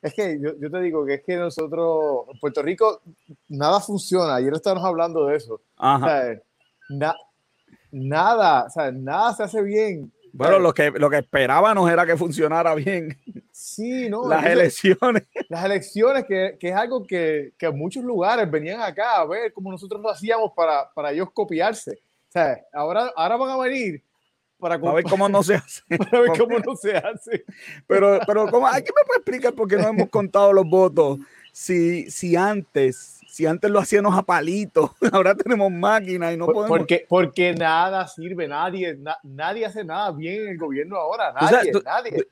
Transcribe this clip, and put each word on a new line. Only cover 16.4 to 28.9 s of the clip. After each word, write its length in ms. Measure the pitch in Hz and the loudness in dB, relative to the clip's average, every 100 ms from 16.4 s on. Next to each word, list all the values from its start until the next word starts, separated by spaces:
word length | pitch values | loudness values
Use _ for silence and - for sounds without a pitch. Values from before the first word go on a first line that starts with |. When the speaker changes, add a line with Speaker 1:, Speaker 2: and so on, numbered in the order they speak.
| 190 190 | -2 -4
Speaker 1:
que 100 | 175 | -4
es 40 | 185 | -2
algo 280 | 233 254 | -2 -4
que, 480 | 190 185 165 156 139 _ | -4 -2 0 -2 -6 _
que 100 | 170 | -6
muchos 320 | 143 165 269 | -4 -6 -8
lugares 460 | 247 226 185 233 196 | -6 -2 0 0 0
venían 300 | 151 151 214 | -2 -6 -8
acá 360 | 214 165 226 214 | -8 -4 0 0
a 100 | 220 | 0
ver 260 | 190 226 | -4 -6
cómo 180 | 208 196 | -8 -12
nosotros 300 | 185 190 208 | -12 -12 -8
lo 80 | 214 | -6
hacíamos 440 | 190 208 226 220 - | -6 -2 -2 -2 0
para, 320 | 165 147 135 | 0 0 -4
para 180 | - 147 | -6 -6
ellos 160 | 147 185 | -4 -6
copiarse. 580 | - 208 160 190 214 - 104 _ _ _ | -6 -4 0 -2 -2 -10 -14 _ _ _
O 40 | |
sea, 260 | 175 156 120 _ | -2 0 -2 _
ahora, 400 | 147 151 190 240 160 | -6 -4 -2 -4 -2
ahora 200 | 165 233 | -2 0
van 140 | 262 | -2
a 80 | 262 | -2
venir 440 | 262 269 226 147 _ _ _ _ _ _ | -4 -4 -6 -8 _ _ _ _ _ _
para 160 | 175 170 | -4 -2
Speaker 2:
A 20 | |
ver 240 | 165 156 | 0 0
Speaker 1:
comp-, 60 | 175 | 2
Speaker 2:
cómo 180 | 190 202 | 2 2
no 140 | 202 | 2
se 140 | 175 196 | 2 0
hace. 260 | - - _ | -2 -20 _
Speaker 1:
<laughs> 100 | 170 | -4
para 220 | 190 240 | 2 4
ver 60 | 240 | 4
Speaker 2:
Porque 100 | - | 4
Speaker 1:
cómo 180 | 233 233 | 2 2
no 180 | 214 262 | -2 -6
se 200 | 202 190 | -2 -2
hace. 480 | 185 226 - 233 - - - - _ | -2 -10 -8 -8 -8 -20 -20 -20 _
Speaker 2:
Pero, 340 | 190 196 196 202 | 4 6 4 2
pero 220 | 208 214 | 0 4
¿cómo? 160 | 233 220 | 4 4
¿Alguien 280 | 190 - | 0 0